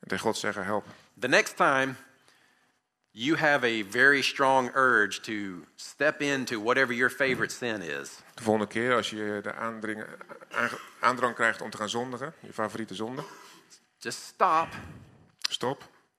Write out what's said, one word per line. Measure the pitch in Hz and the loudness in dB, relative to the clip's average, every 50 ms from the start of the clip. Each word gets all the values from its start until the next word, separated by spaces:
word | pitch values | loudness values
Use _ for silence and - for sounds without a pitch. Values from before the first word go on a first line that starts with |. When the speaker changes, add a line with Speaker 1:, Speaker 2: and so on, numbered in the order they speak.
Speaker 1:
en | - - | -4 -4
tegen | 107 98 - | -4 -2 0
God | 117 107 | -2 -2
zeggen, | - - 110 101 107 95 | -2 -2 -4 -4 -4 -4
"Help." | 95 107 104 - - - - - _ _ - | -2 -2 -4 -4 -6 -20 -20 -20 _ _ -8
Speaker 2:
The | - 123 | -2 2
next | 143 196 214 - - | 4 4 4 2 0
time | - 185 165 143 135 131 135 131 - - - _ _ _ _ _ _ _ _ _ _ _ _ _ _ _ _ _ _ _ _ | 2 2 4 4 4 2 0 -4 -10 -14 -20 _ _ _ _ _ _ _ _ _ _ _ _ _ _ _ _ _ _ _ _
you | _ 104 113 139 160 147 | _ -6 0 0 0 4
have | 156 151 147 143 123 | 4 4 4 4 4
a | 120 113 110 104 95 | 2 2 2 -2 -2
very | 101 120 131 139 143 139 127 | 2 6 6 8 8 6 4
strong | - - - 139 135 135 131 127 123 - | 0 2 2 4 6 6 4 4 2 2
urge | 135 131 131 123 113 104 98 95 - | 2 4 6 6 6 4 4 2 -6
to | - - 110 104 101 98 92 87 78 - _ | -8 -6 -6 -6 -6 -8 -10 -12 -14 -18 _
step | _ - - - _ 143 151 151 151 | _ -18 -18 -4 _ 0 0 2 2
into | 147 143 143 135 127 110 123 110 104 | 0 0 0 0 -2 -4 -4 -4 0
whatever | 110 123 131 135 123 123 | 2 4 4 4 2 2
your | 120 127 123 - | 2 2 0 2
favorite | - 143 135 127 113 110 - - | 2 0 0 2 0 -2 -4 -4
sin | - - 120 110 107 90 | -6 -4 -4 -4 -4 -4
is. | 80 71 71 71 69 - - - - - | -6 -6 -6 -8 -10 -14 -18 -20 -20 -16
Speaker 1:
De | - 113 | -6 2
volgende | 110 107 110 104 101 | 2 2 2 2 -2
keer | - 113 117 127 127 | -2 -2 0 2 2
als | 120 104 - | 2 0 -2
je | - 107 107 104 104 104 101 | -4 -6 -6 -4 -4 -6 -6
de | 104 - | -8 -8
aandring-, | - - 113 113 110 107 107 107 107 107 - - - - - - - - _ | -6 -6 -8 -8 -8 -8 -8 -8 -8 -8 -12 -14 -18 -16 -18 -18 -18 -18 _
aange-, | - 113 120 117 113 - - - - - | -4 -2 -2 -2 -4 -6 -14 -18 -14 0
aandrang | - 120 127 123 123 123 113 | 2 2 2 4 0 -2 0
krijgt | - 120 113 107 - - | 2 0 0 0 0 -6
om | 110 | -10
te | 104 | -6
gaan | - 110 101 | -6 -6 -4
zondigen, | 95 117 123 131 127 117 131 147 160 - | -2 -4 -4 -4 -8 -10 -10 -12 -12 -16
je | - 110 - | -20 -18 -6
favoriete | - 110 107 95 113 113 104 95 | -4 -4 -4 -2 -6 -8 -8 -6
zonde. | 92 110 113 127 139 160 - - - - - - - _ _ - - _ _ _ _ | -8 -8 -8 -8 -10 -12 -12 -14 -20 -20 -20 -20 -20 _ _ -20 -20 _ _ _ _
Speaker 2:
Just | - 117 113 - - | -10 -10 -10 -10 -12
stop. | - - _ 220 185 165 160 165 156 - - - - - - - - - - - _ _ _ - - | -16 0 _ 4 4 4 4 2 0 -6 -12 -14 -14 -16 -18 -20 -20 -20 -20 -20 _ _ _ -8 -6
Speaker 1:
Stop. | - - - 120 139 - - - _ _ _ _ _ | -4 -2 -2 -2 -2 -4 -8 -20 _ _ _ _ _